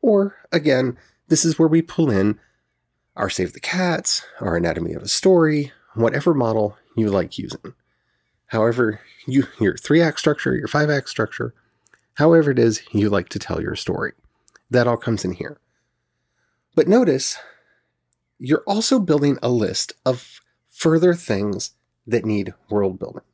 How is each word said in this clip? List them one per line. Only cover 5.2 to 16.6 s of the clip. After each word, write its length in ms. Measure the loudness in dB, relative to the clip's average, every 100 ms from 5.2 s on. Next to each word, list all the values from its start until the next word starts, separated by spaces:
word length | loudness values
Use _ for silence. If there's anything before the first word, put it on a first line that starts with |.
| 4 6 4 0 -4 -12 _ 0
whatever 400 | 0 2 0 2
model 420 | 2 0 -2 -4 _ -2
you 140 | 0
like 300 | 0 -2 -8
using. 340 | -12 -12 -16 -20 _ _ _ _ _ _ _
However, 540 | 0 0 2 0 -2 -14 _ -2
you, 220 | 0 0 0
your 160 | 0 0
three-act 440 | 0 2 2 0
structure, 360 | -2 0 -2 -4
your 120 | -2
five-act 420 | -2 0 -2 -4
structure, 440 | -6 -6 -4 -10 -10 _ _ _ _ _ 0
however 340 | 4 6 4
it 80 | 2
is 220 | 2 0 -4
you 180 | 0 2
like 200 | 0 -2
to 100 | -10
tell 220 | -8 -6
your 140 | -6 -8
story. 380 | -6 -6 -6 -10 _ _ _ _ _
That 180 | 0 2
all 100 | 0
comes 260 | -2 -4
in 100 | -4
here. 260 | -8 -12 -14 _ _ _ _ _ _ _ _ _ _